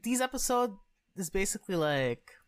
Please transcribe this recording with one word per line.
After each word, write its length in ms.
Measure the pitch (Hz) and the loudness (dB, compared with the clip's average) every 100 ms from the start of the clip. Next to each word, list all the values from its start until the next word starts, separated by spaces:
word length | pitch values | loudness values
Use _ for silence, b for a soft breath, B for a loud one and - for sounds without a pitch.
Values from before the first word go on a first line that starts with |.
these 180 | 226 254 | -2 0
episodes 520 | 254 262 - 247 247 196 - _ _ - | 0 -2 0 2 0 -4 -20 _ _ -10
is 140 | 165 | -4
basically, 460 | 196 196 208 - 175 | -2 0 -2 -2 0
like, 560 | 151 143 127 120 - - | 2 2 0 -2 -8 -20